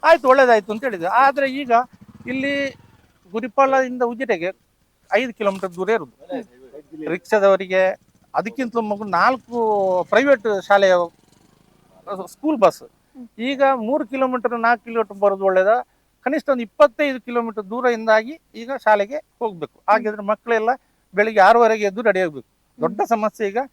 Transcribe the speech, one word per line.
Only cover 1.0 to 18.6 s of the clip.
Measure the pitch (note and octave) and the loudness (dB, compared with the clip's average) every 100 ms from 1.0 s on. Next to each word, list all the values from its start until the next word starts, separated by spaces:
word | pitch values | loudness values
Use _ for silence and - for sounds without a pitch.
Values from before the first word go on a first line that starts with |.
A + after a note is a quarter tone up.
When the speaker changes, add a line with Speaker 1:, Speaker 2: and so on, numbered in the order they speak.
| E3 | -2
Speaker 1:
ಆದ್ರೆ | A3 C#4 C#4 C4+ | 2 2 2 -4
ಈಗ | C4 C4+ A#3 B3+ _ - - A#3+ | -4 0 0 0 _ -20 -20 -10
ಇಲ್ಲಿ | C4 C4+ C#4+ C#4 - _ _ _ _ _ | -6 -4 -4 -6 -10 _ _ _ _ _
ಗುರಿಪಾಲದಿಂದ | G3+ A3+ A#3+ C4+ C4+ C4 B3 | -10 -6 2 2 2 0 -2
ಉಜಿರೆಗೆ | A#3+ A#3 B3+ F#3+ E3+ - _ _ _ _ _ | -4 -4 -4 -4 -4 -8 _ _ _ _ _
ಐದು | G3+ B3 | -2 -2
ಕಿಲೋಮೀಟರ್ | - G#3 G3 F#3+ | -4 -4 -2 -8
ದೂರ | F3 F#3 | -6 -2
ಇರುದು. | A3 C#3 _ - C4+ | -2 -4 _ -12 -12
Speaker 2:
ಹ್ಮ್. | A3 B2+ C3 C#3+ _ - D#3 | -12 _ -20 -20 _ -14 -8
Speaker 1:
ರಿಕ್ಷಾದವರಿಗೆ | F3 - G#3+ G3 F#3+ F#3+ F#3 F#3 - _ _ _ | -8 -2 2 4 2 0 0 0 -2 _ _ _
ಅದಕ್ಕಿಂತಲೂ | - F#3+ A3+ B3 A#3 | -6 -6 -6 -6 -4
ಮಗು | G#3+ G3+ | -4 -6
ನಾಲ್ಕು | G#3+ F3 G#3 C4 _ A#3+ A3 G#3 F#3+ F3+ E3 | -4 0 2 0 _ -4 -2 0 0 0 2
ಪ್ರೈವೇಟ್ | G#3 C#4 C4 G#3+ G3 | 2 4 2 2 -4
ಶಾಲೆಯ | - G3+ G3 F3+ E3+ _ _ _ _ _ _ _ _ _ - G3 F3 | 2 4 6 4 0 _ _ _ _ _ _ _ _ _ -14 -12 -12
ಸ್ಕೂಲ್ | - D4+ D4 | -6 -4 2
ಬಸ್ | F#3 - | 2 2
Speaker 2:
ಹ್ಮ್. | A#2+ _ _ C4+ A#3 - | -18 _ _ -20 -20 -8
Speaker 1:
ಈಗ | A#3+ C4+ C#4 | -6 0 0
ಮೂರು | C4+ A3 C#4+ B3 | 0 -2 -4 -4
ಕಿಲೋಮೀಟರ್, | C4 C4 B3+ A3+ A#3 | -4 -4 -2 -4 -2
ನಾಲ್ಕು | A3+ A#3+ | -2 -2
ಕಿಲೋಮೀಟರ್ | - A3+ G#3+ G3 | -4 -6 -6 0
ದೂರ | G3+ G3 G3 F#3 | 0 2 0 2
ಇಂದಾಗಿ | F#3+ A#3+ - _ _ _ | 2 0 -2 _ _ _
ಕನಿಷ್ಠ | B3+ D4 - | -4 -4 -2
ಒಂದು | C4 | -4
ಇಪ್ಪತ್ತೈದು | A3+ _ D4 - D4 B3+ | -4 _ 2 2 -4 -4
ಕಿಲೋಮೀಟರ್ | A3+ A#3+ A#3 G#3+ F#3+ | -6 -6 -6 -8 -10
ದೂರ | A#3 B3 | -4 -2
ಇಂದಾಗಿ | A#3 A3 A3 A3+ D#4+ _ | -2 2 0 0 -14 _
ಈಗ | G#3+ | -18